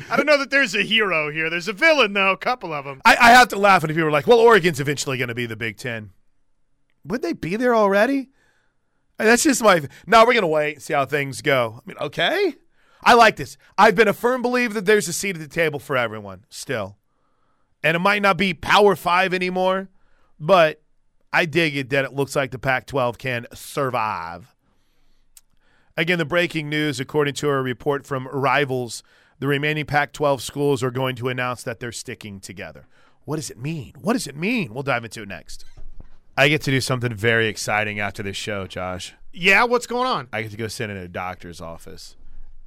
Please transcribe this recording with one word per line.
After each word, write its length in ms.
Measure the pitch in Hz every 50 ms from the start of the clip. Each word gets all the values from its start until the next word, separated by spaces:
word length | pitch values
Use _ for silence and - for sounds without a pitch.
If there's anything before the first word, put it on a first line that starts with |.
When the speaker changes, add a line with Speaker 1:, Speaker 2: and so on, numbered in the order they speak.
| 135 -
Speaker 1:
I 60 | 220
don't 100 | 254 285
know 120 | 294 302 285
that 120 | 285 -
there's 240 | 277 277 269 208 165
a 60 | 208 196
hero 480 | - 214 226 214 190 175 156 151 151
here. 200 | 147 160 160 160
There's 180 | 165 175 165 196
a 40 | 208
villain, 400 | 185 311 330 311 285 233 202 202
though, 180 | 202 190 196
a 60 | 190
couple 360 | 185 - - 247 247 - 170 156
of 140 | 143 135
'em. 140 | 139 135 135 -
Speaker 2:
I, 120 | 226 269 -
I 100 | 247 233
have 180 | 240 254 247 -
to 100 | - 202
laugh 240 | 202 202 190 180 147
when 60 | 156
people 160 | 151 165 160
are 60 | 151 151
like, 140 | 147 143 165
"Well, 100 | 240 233
Oregon's 420 | 226 233 226 196 156 180 156 -
eventually 380 | 143 147 143 - - 143 131 123
gonna 160 | 127 123 113
be 120 | 123 120
the 100 | 113 110
Big 200 | 107 117 110 104
Ten." 340 | - - 127 117 113 107 98 - _ _ _ _ _ _ _ _ _ _ _ _ _ _ _ _ _ _
Would 180 | 143 190 254 -
they 100 | 339 285
be 240 | - - 165 190
there 180 | 226 254 247 240
already? 540 | 220 208 196 196 202 214 254 277 277 254 - _ _ _ _ _ _ _ _ _ _ _ _ _ _ _ _ _ -
And 100 | 220 220
that's 140 | 240 240 -
just 200 | 330 247 - 233
my, 200 | 208 185 170 147 135 - - -
"No, 180 | - 214 226 226
we're 100 | 233 240
gonna 120 | 233 196
wait 280 | 160 156 151 151 147 151
and 80 | 143 -
see 100 | - 156
how 100 | 143 135
things 360 | - 147 147 139 139 127 107 110
go." 380 | 147 139 131 120 113 107 127 -
I 40 | -
mean, 80 | - 110
okay. 540 | 127 - - 151 165 196 311 381 415 349 - - _ _ _ _ _ _ _ _ -
I 120 | 202 247
like 220 | 233 226 214 -
this. 200 | - 143 - - - _ _ _ -
I've 160 | 202 226 202
been 140 | 190 226 202
a 40 | -
firm 300 | - - 240 254 254 233
believer 320 | 247 247 247 247 240 202
that 100 | 226 190
there's 240 | 190 214 208 202 175
a 40 | 165
seat 200 | - - 202 190
at 60 | 160
the 80 | 156 143
table 300 | - 165 170 156 139 139
for 180 | - - 143
everyone 480 | 127 120 110 107 110 101 98 95 92 104 _
still. 480 | - - - - 131 113 101 98 104 _ _ _ _ _ _ _ _ _ _ _ _ _ _ _ _ _ -
And 120 | 151 165
it 60 | 170
might 200 | 180 196 202 208
not 160 | 202 202 190
be 160 | 156 202 190 180
Power 420 | - - - 160 196 208 202 185
Five 380 | - - 175 170 180 190 185 175
anymore, 560 | 185 185 180 180 185 185 185 185 190 196 - _ _ _ _ _ _ _ _ _ _
but 440 | 151 160 196 180 165 156 151 - _ _ _ _ _ _ _ _ _ _ -
I 140 | 160 185
dig 300 | 165 135 170 170 156 139 139
it 100 | 135 110
that 140 | 139 139 135
it 80 | 127 123
looks 240 | 135 139 135 -
like 140 | 151 139 127
the 80 | 123 117
Pac-twelve 580 | - 135 127 127 - - 127 139 123 123 113
can 300 | - - 131 123 120 120 - -
survive. 1000 | - - - - 151 139 131 120 120 110 107 101 87 82 85 87 90 117 _ _ _ _ _ _ _ _ _ _ _ _ _ _ _ _ _ _ - _ _ _ _ _ _ _ _ _ _ _
Again, 220 | 160 170 165 180 170
the 80 | 160
breaking 420 | 135 165 175 175 165 - 160 151 147
news, 320 | 151 151 151 151 139 113
according 320 | 139 - - 151 147 143 139
to 140 | - 147 147
a 140 | 139 135 131
report 440 | 127 123 - - 151 139 139 135
from 220 | - 143 131 127 131
Rivals, 760 | - 139 131 135 123 143 147 131 131 127 123 117 - - - _ _ _ _ _ _ _
the 80 | 135 139
remaining 380 | 143 139 147 151 156 156 147
Pac-twelve 560 | - 143 147 143 - - - 151 143 139 123 -
schools 400 | - - 139 143 143 143 113 117
are 80 | 131
going 260 | 120 131 131 131 127
to 120 | 113 120 127
announce 320 | 127 127 123 123 123 - -
that 180 | 127 117 -
they're 120 | 123 120 110
sticking 460 | - - - 113 - - 107 98 95
together. 480 | - - 98 92 95 80 73 69 - _ _ _ _ _ _ _ _
What 120 | - 147
does 120 | 160 131 -
it 80 | - -
mean? 360 | 120 147 165 156 120 - - -
What 140 | 107 185 240
does 140 | 233 -
it 100 | - 135
mean? 380 | 147 165 208 254 240 175 113 107
We'll 80 | 135 143
dive 220 | 139 127 120 113
into 180 | 110 - 117 104
it 60 | 98
next. 360 | 92 76 - - - - - - - - - - - - - - - - - - -
I 120 | - 135 147
get 100 | 151 147 -
to 80 | 147
do 120 | 135 131 113
something 320 | - 131 127 117 120 117
very 340 | 98 104 120 113 117 113 110
exciting 500 | 95 - - - 110 104 107 107 104 107
after 240 | 104 101 - - 107
this 140 | 98 92
show, 300 | - - 110 104 98 95
Josh. 480 | 90 - 95 90 92 92 95 - - - _ - - -
Speaker 1:
Yeah, 320 | - 170 190 196 208 247
what's 220 | 240 240 240 240
going 200 | - 233 247 254
on? 220 | 262 240 165 127 - -
Speaker 2:
I 80 | 107 113
get 80 | 107
to 80 | 101 104
go 100 | 113 107
sit 220 | - - 120 104
in 80 | 101 95
a 100 | 92 90
doctor's 540 | 87 98 92 92 90 - - 87 82 82 87
office. 540 | 82 82 - - 95 82 82 - - - - - - - - - - - - -